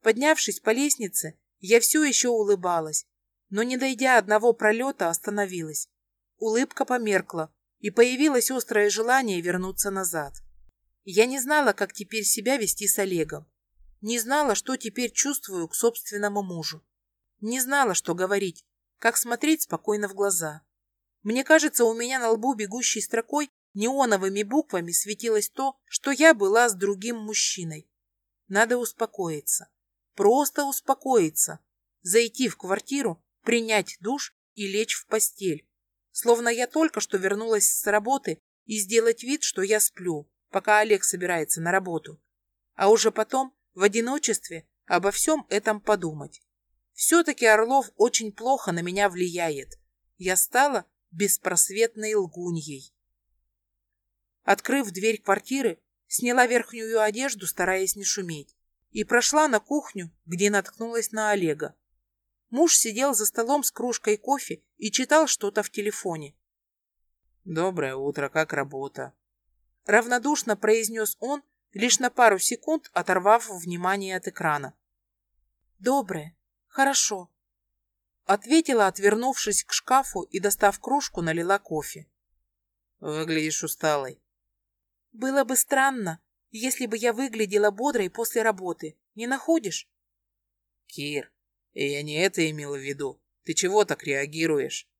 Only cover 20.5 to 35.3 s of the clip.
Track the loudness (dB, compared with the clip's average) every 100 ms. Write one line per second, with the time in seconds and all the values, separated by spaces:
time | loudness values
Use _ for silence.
20.5 | -10 _ _ _ _ _ _ -4 -4 6
21.5 | 6 6 2 2 2 -4 -2 0 0 0
22.5 | -4 -6 -4 -2 -2 -2 -4 -2 -4 -4
23.5 | _ _ -4 -2 2 2 2 0 -2 0
24.5 | -2 0 -4 -2 -4 -4 -6 0 0 -2
25.5 | -4 -4 -4 _ -6 -4 4 6 6 4
26.5 | 4 4 2 -4 -4 -6 -8 -6 -4 -4
27.5 | -4 -10 -12 _ _ _ _ _ _ _
28.5 | 0 2 0 -2 -6 -8 -6 -6 -6 -4
29.5 | -6 -6 _ _ _ _ 2 4 6 2
30.5 | -2 -4 -4 -2 -2 2 2 2 0 -2
31.5 | -4 _ _ _ _ 2 2 2 0 -2
32.5 | -2 -4 -4 -2 -4 -2 -4 _ _ 0
33.5 | 0 2 0 0 -8 -6 -6 -8 _ _
34.5 | -12 -4 -2 -2 -6 -4 -2 -2